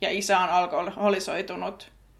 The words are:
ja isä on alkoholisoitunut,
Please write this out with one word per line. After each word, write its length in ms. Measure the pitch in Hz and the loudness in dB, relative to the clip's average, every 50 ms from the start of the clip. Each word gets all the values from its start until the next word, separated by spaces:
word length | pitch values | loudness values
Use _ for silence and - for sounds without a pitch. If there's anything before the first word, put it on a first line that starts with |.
ja 80 | 196 165 | -4 -2
isä 280 | 175 202 196 - 196 180 | -2 -2 0 2 2 4
on 100 | 180 165 | 4 4
alkoholisoitunut, 1400 | 175 180 180 175 - 165 180 196 - 208 202 208 196 190 190 - 170 175 196 190 180 180 180 190 196 - - - _ _ _ _ _ | 4 2 2 2 0 -2 -2 -4 -4 0 2 2 2 2 0 -4 -4 -4 -6 -6 -8 -6 -6 -8 -8 -10 -18 -20 _ _ _ _ _